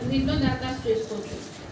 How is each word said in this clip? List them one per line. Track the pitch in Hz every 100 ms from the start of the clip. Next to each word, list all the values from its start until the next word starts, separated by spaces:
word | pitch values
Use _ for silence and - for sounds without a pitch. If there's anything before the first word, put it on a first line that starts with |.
| -
దీంట్లో | 135 269 143
దరఖాస్తు | - - 254 269
చేసుకోవచ్చు. | 240 220 - - - - - - -